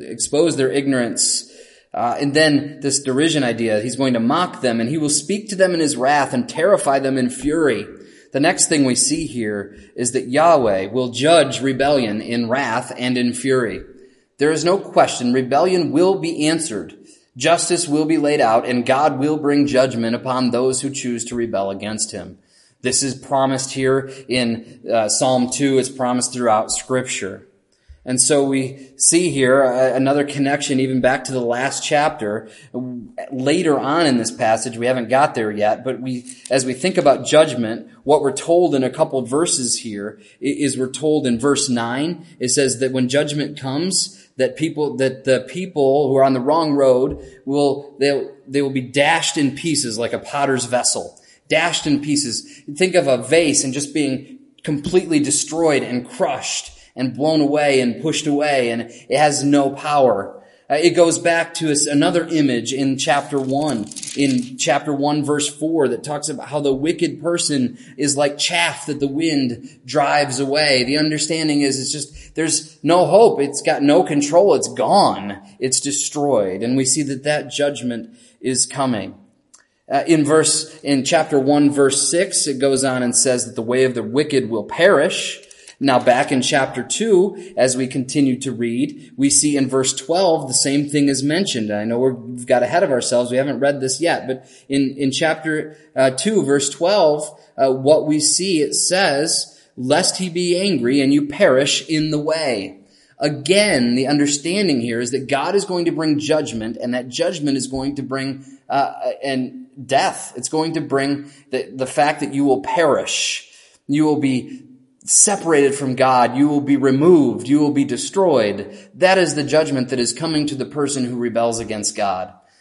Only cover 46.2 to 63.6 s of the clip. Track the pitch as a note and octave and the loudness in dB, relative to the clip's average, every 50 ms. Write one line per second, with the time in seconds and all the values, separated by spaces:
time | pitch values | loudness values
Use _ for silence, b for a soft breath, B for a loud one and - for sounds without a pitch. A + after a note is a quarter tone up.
46.2 | C3+ C3+ C3 B2 B2 C#3+ D#3 E3 D#3+ D3+ C#3+ C#3+ C3+ C3 B2+ B2+ C3+ D3+ D3 B | 4 4 2 0 0 0 2 2 2 0 2 4 4 4 4 4 2 0 -2 B
47.2 | B B B B B C3 C#3 D3 C#3+ C#3 C#3+ C#3+ - - - - C3+ C#3+ C#3 C3 | B B B B B -2 0 2 2 2 0 -2 -6 -12 -12 -4 -2 -2 -2 -2
48.2 | - - - - _ C3+ C3 C#3+ C#3 C#3 C3+ C3+ B2+ A#2 - C#3+ C#3+ D#3 E3 D#3+ | -4 -6 -12 -18 _ -4 -2 -2 -2 0 -2 -4 -6 -4 -2 0 2 2 2 0
49.2 | - - - D#3+ C#3+ C3 - - - E3+ D3 C#3+ - A#2+ G#2+ A#2 A#2+ A2 A#2+ A2 | 0 -2 -2 0 0 0 -2 -2 -4 -2 -2 -2 -2 -4 -4 -4 -4 -4 -4 -6
50.2 | - - D3 C#3+ C#3+ C3+ C3 A#2+ A#2 A#2 B2 A#2+ A#2 - - F#2+ E2+ - - b | -8 -8 -4 -2 0 0 0 0 0 -2 -2 0 0 0 -2 -2 -6 -8 -14 b
51.2 | b b b b b _ D#3 D#3 E3+ E3+ - - - D#3 C#3 C#3 D3 D3+ C#3+ C#3+ | b b b b b _ 0 2 2 0 -2 -2 0 0 0 0 0 -2 -2 -2
52.2 | C#3 A#2 G#2+ - - - - - _ - C#3+ - F#3 F#3+ F3 F3 C#3+ C#3 B2+ A#2+ | -2 -4 -6 -8 -10 -14 -20 -18 _ -14 -2 0 0 2 2 2 2 2 0 0
53.2 | - - D#3 E3+ E3+ D3 - - - C3 B2 C#3+ C#3+ - - D#3 C#3+ C3 C3 B2+ | 0 2 2 4 4 4 2 0 0 -2 -4 -6 -6 -4 -2 -2 -2 -2 -2 -4
54.2 | - - - - - _ _ _ - D#3+ D3 - - - F3+ F3+ D#3+ E3 D#3+ D3 | -8 -12 -18 -20 -20 _ _ _ -6 -4 -4 -4 -2 0 2 2 2 2 2 2
55.2 | D3 C3 C#3 - - - D3+ E3 E3 D#3 C#3+ B2+ A#2 A2 B2 B2 A#2+ - - - | 2 2 0 -2 -2 -4 -2 0 2 2 2 2 0 -2 -4 -6 -6 -6 -4 -2
56.2 | F#3 D3+ B2+ - - - - - - - b b b b b - C3 B2+ A2 A#2 | -2 -2 -2 -4 -6 -8 -8 -8 -10 -12 b b b b b -6 -4 -4 -2 -2
57.2 | D3 D#3 D#3+ D#3 D3 C3+ C#3+ D3+ D3 C#3+ C3+ C3 B2 A#2+ A2 A2+ - D#3+ C#3+ - | 0 2 2 2 2 2 2 2 4 4 4 4 2 2 0 -2 -2 -2 -2 -2
58.2 | - D3+ C#3+ C#3+ D3+ D3 C#3+ C3 A#2+ A#2 A#2 A#2 A2+ - - - - - B2 C#3+ | -2 0 0 2 2 2 2 2 2 0 -2 -4 -6 -8 -14 -18 -4 -2 2 4
59.2 | D3+ D3 C#3+ - C3+ C#3+ C#3+ C#3+ C#3 C3+ C#3+ - - D3 D3 C#3+ C3 A#2+ G2+ G2 | 4 4 2 2 2 4 4 4 4 2 -2 -4 -4 0 4 4 4 4 4 2
60.2 | F#2+ - - B B B B B B B C#3+ D3+ E3+ F3 - F3 E3+ E3 C#3+ - | -2 -8 -12 B B B B B B B 0 2 4 4 6 6 4 4 4 2
61.2 | - E3+ E3 E3+ D#3+ - - - D#3+ D3+ C#3+ D3 - D3 D3 C#3+ D#3+ F3+ F3 E3+ | 0 0 2 2 0 -4 -4 -4 -2 0 0 0 0 0 2 2 2 4 2 0
62.2 | E3 E3+ E3+ D#3 C#3+ C3+ B2 A#2 A2+ A#2+ C3+ C3+ C#3 C3+ C3+ C3+ - E3 D3 C#3+ | 0 0 0 2 2 2 0 0 -2 -4 -4 -2 -2 -2 -2 0 0 0 0 0
63.2 | C#3 - C#3+ C#3 C3 C3 C3+ C#3+ | -2 -2 -4 -2 -2 -2 -2 -2